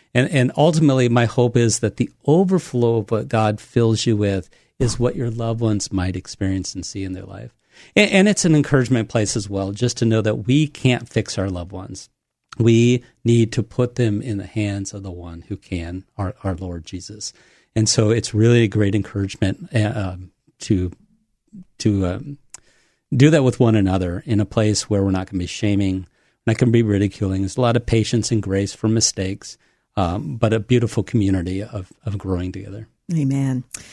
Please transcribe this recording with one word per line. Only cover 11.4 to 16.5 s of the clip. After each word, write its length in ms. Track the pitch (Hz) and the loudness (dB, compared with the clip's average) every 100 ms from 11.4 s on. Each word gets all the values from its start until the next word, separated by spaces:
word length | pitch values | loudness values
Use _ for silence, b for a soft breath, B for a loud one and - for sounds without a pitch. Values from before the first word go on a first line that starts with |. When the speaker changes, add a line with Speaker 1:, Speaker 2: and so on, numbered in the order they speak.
| 98 | -4
Speaker 1:
loved 220 | 90 87 | -6 -8
ones. 360 | 95 98 90 - _ _ _ _ - | -12 -14 -16 -18 _ _ _ _ 0
We 460 | 117 113 120 123 b b | 4 6 4 2 b b
need 300 | 117 117 113 | 2 2 2
to 100 | - | 0
put 340 | 95 - 123 123 | -4 -2 -2 0
them 260 | 120 101 | -2 -2
in 160 | 127 101 | -4 -8
the 80 | 95 | -6
hands 480 | 110 104 101 98 | -4 -4 -4 -8
of 80 | 101 | -10
the 80 | 98 | -12
one 300 | 87 87 85 | -12 -14 -16
who 140 | - 98 | -12 -14
can, 480 | - 90 82 90 - - | -8 -8 -8 -10 -12 -8
our, 180 | 95 - | -8 -6
our 120 | 98 | -6